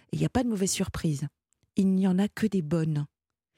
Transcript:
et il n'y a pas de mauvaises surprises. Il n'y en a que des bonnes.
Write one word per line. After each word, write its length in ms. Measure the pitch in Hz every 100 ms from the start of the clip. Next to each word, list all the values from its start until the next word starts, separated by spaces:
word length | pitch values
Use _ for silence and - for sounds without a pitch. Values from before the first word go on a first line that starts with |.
| -
et 40 | 156
il 20 |
n'y 60 | 156
a 40 |
pas 140 | 247
de 40 | 247
mauvaises 240 | 208 190
surprises. 540 | - 190 - 170 139 147 _ _ _ _ -
Il 180 | 190
n'y 120 | 190 190
en 120 | 185
a 100 | 208
que 180 | - 214
des 160 | 190
bonnes. 440 | 147 165 160 147 147 _ _ _ _